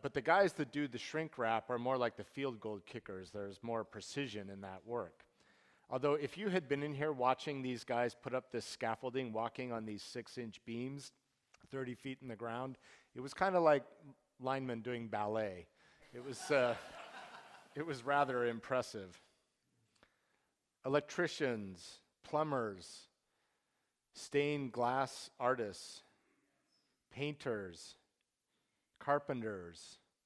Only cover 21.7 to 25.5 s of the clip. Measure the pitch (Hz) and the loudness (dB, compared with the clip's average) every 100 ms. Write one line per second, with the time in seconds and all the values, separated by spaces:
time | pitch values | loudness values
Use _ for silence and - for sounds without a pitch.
21.7 | 90 - - _ _ - 151 156 135 110 | -10 -14 -18 _ _ -2 0 2 0 0
22.7 | 95 85 - - _ _ _ _ _ _ | -4 -12 -18 -20 _ _ _ _ _ _
23.7 | _ _ _ _ - - 143 143 147 131 | _ _ _ _ -16 0 2 2 2 -2
24.7 | 117 120 131 131 - - - 123 | 0 2 2 0 -4 -14 0 2